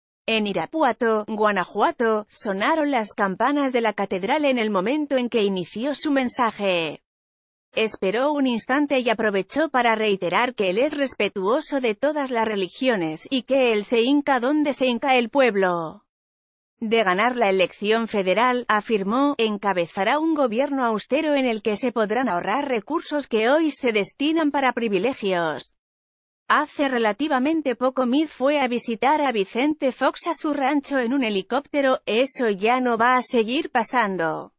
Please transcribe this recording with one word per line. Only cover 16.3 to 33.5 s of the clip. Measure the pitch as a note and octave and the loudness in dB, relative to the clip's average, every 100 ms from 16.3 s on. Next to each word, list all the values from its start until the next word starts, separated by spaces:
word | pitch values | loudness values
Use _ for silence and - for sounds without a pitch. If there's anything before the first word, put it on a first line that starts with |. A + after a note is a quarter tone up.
| _ _ _ _ - | _ _ _ _ -10
De | A3+ A3+ | 0 2
ganar | G3+ F3+ A3+ B3 | 2 2 0 2
la | G#3 | 2
elección | F#3+ F3 - G3+ A3 A3+ | 2 0 -2 0 0 0
federal, | G#3+ F#3 F#3 B3 B3 A#3+ | -2 0 2 2 0 0
afirmó, | G#3+ - A3 F#3+ A#3+ C#4+ C#4 | -2 0 -2 0 0 0 0
encabezará | A3 G#3 G#3 F3+ E3 - G3 C#4+ | -2 -2 -2 -2 -2 -2 0 0
un | D#4+ | 0
gobierno | D4+ C4 G#3+ C#4+ C4+ | 0 0 0 -2 0
austero | A#3+ G#3+ - C#4 D#4+ | -2 -2 -2 -2 2
en | C#4+ C4 | 2 0
el | A3 | -2
que | A3 G#3 | -2 -2
se | B3+ | -2
podrán | A#3 G#3 G#3+ C4 | 0 0 0 0
ahorrar | F3 E3+ A3+ C#4+ | -2 -2 -2 -2
recursos | A#3+ - D#4 - D4 C4+ | -4 -2 -4 -2 -6 -2
que | A3 A3 | 0 2
hoy | D4 D#4+ | 2 2
se | - B3+ | 0 0
destinan | G#3+ G3 - C#4+ D#4+ D4+ | 0 -2 -2 -2 0 0
para | C#4+ C4 | 0 0
privilegios. | A#3+ A#3 G3 G#3+ C4+ G3+ F3+ E3 C3+ - _ _ _ _ _ _ _ - | 0 0 0 -2 -2 -2 0 0 -4 -10 _ _ _ _ _ _ _ 0
Hace | A#3 D4 - C#4 | 0 0 -2 -2
relativamente | B3+ A3 G3+ D#4 C4 C4+ E4 C#4+ | 0 0 0 0 0 2 0 0
poco | A#3+ B3+ C4 | 0 0 0
Mid | B3 C4 D#4+ | 2 2 0
fue | - C4 D4 | 0 0 2
a | C4 | 0
visitar | A#3+ - A3+ B3 D4+ | -2 -4 0 2 2
a | C#4+ | 2
Vicente | A3+ G3 A#3 D4 D#4 C4+ | 0 -2 0 0 0 -2
Fox | A#3+ C4+ - F4+ | 0 -2 -2 -4
a | |
su | D#4 D#4 | -4 -2
rancho | C#4+ C4 D4 - C#4 | -2 0 0 -2 -2
en | A#3 | 0
un | C#4 | 0
helicóptero, | A#3 G3+ F#3 B3 C#4+ C#4+ C4+ C4 | 0 -2 -2 -4 -2 0 2 0
eso | - G#3+ C4 - A#3+ | 0 0 0 0 -2
ya | G3+ G#3+ B3+ | 0 0 2
no | B3+ A3+ | 2 2
va | A#3 B3+ | 2 2
a | |
seguir | B3 B3 A3 | 2 0 0